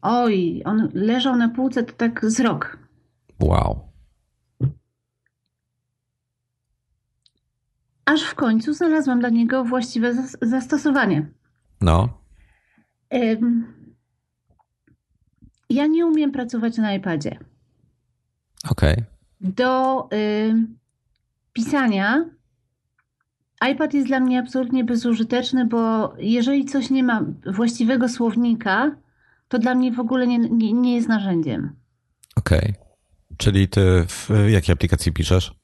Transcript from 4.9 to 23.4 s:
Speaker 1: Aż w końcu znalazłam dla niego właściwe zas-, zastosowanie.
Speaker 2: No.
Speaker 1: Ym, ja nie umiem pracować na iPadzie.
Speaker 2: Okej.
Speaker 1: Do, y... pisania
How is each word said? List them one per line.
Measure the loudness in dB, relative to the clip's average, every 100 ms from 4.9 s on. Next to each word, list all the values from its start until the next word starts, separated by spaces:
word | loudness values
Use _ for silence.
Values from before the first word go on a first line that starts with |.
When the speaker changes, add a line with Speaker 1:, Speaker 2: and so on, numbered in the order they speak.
| _ _ _ _ _ _ _ _ _ _ _ _ _ _ _ _ _ _ _ _ _ _ _ _ _ _ _ _ _ _ _
Speaker 1:
Aż | 0 0
w | 0
końcu | -4 0 0 0
znalazłam | -2 2 2 2 0
dla | 2
niego | 2 2 2
właściwe | 0 -2 -2 -2 0
zas-, | -2 -6 -4
zastosowanie. | -2 -2 -2 -2 0 2 2 0 -2 -10 _ _ _ _
Speaker 2:
No. | 2 4 2 -4 _ _ _ _ _ _ _ _ _
Speaker 1:
Ym, | -2 0 0 0 0 -2 -12 -20 _ _ _ _ _ _ _ _ _ _ _ _ _ _ _ -20 _ _
ja | 0 2
nie | 2 2
umiem | 2 0
pracować | -2 -6 -2 -2 -2
na | -2
iPadzie. | -2 -2 -4 -4 -10 -18 _ _ _ _ _ _ _ _ _ _ _ -6
Speaker 2:
Okej. | 0 2 2 -4 -14 _ _
Speaker 1:
Do, | -8 -2 0 0 0 -2 -4
y... | -4 -2 0 0 0 0 -6 _ _ _ _ _ _ _
pisania | -6 -2 0 2 2 2 0 -2 -8 _ _ _ _ _ _ _ _ _ _